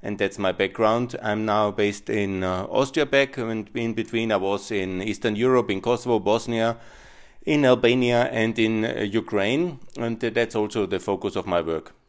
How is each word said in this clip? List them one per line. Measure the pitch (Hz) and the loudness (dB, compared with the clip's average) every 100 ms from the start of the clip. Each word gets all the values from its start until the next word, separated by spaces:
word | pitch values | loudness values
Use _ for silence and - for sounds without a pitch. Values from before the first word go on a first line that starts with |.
| - | -6
And | 101 | -2
that's | 98 - | -2 0
my | 98 | -2
background. | 90 98 92 110 117 120 - | 0 -2 2 2 2 -2 -4
I'm | 107 107 107 | -4 -2 0
now | 104 104 | 2 2
based | 101 104 104 - | 2 0 0 -4
in, | 110 98 95 | -2 0 0
uh, | 92 92 95 | -2 -2 -2
Austria | 110 135 165 143 | 0 0 0 0
back, | 139 139 135 | 2 0 -2
and | 113 113 101 | -4 -4 -6
in | - 117 | -4 -4
between | 113 110 117 113 | -2 -4 -2 0
I | 104 | 0
was | 95 98 - | 2 -2 -2
in | 107 92 92 | -4 -2 -4
Eastern | 104 98 117 107 | -4 -2 -2 0
Europe, | 123 127 104 | 4 4 2
in | 98 | -2
Kosovo, | 104 120 127 113 | 0 -2 2 0
Bosnia, | 95 110 120 117 113 113 - - - - - - - | 2 0 0 0 0 -2 -10 -20 -20 -20 -20 -12 0
in | 151 | 4
Albania | 135 123 117 123 123 120 123 | 6 6 4 4 4 4 2
and | 117 113 113 | 2 0 2
in, | 110 110 | 2 2
uh, | 110 - 104 | -2 -2 -2
Ukraine. | 107 - 107 98 135 175 143 - - | -2 -2 0 2 0 -2 -6 -12 -6
And, | 117 113 | -4 -2
uh, | 117 | -2
that's | 113 117 110 | 0 0 0
also | 107 117 95 | -2 0 0
the | 92 | -2
focus | - 98 101 98 | -2 -2 -2 -4
of | 90 | 0
my | 87 | 0
work. | 80 80 - - | 0 -4 -6 -20